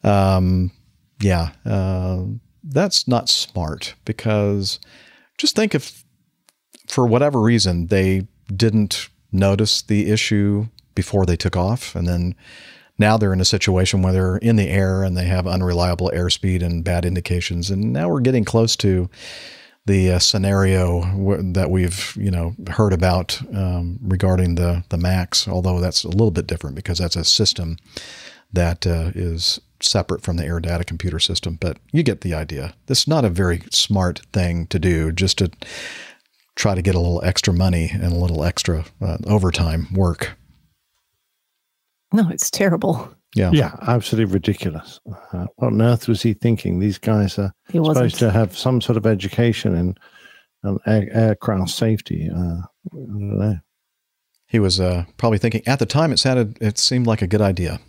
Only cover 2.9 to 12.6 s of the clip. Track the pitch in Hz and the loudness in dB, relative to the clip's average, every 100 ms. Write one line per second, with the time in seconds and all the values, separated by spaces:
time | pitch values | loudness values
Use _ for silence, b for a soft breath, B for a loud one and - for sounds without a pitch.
2.9 | - - 120 - - - 90 78 78 - | 0 2 0 2 -2 -2 -4 -4 -6 -10
3.9 | - - 110 113 107 101 101 95 - B | -10 -8 -4 0 2 2 0 -2 -6 B
4.9 | B B B B - 302 - 220 - - | B B B B -4 -2 2 0 0 -4
5.9 | - _ _ _ _ _ _ _ - - | -18 _ _ _ _ _ _ _ -20 -6
6.9 | - 120 120 147 135 110 117 95 87 85 | 0 2 4 2 4 4 4 2 0 0
7.9 | 98 95 95 98 _ - 98 117 107 104 | 2 2 0 -2 _ -10 0 2 2 0
8.9 | - - _ _ 95 98 98 107 - - | -4 -10 _ _ 2 2 2 0 -2 0
9.9 | 104 90 107 - 104 101 101 110 - _ | 0 2 0 2 2 2 0 -4 -10 _
10.9 | - - 101 90 85 87 90 92 123 - | -4 0 0 2 2 0 0 0 -2 -6
11.9 | 87 87 87 87 - B B | -4 -2 0 -2 -6 B B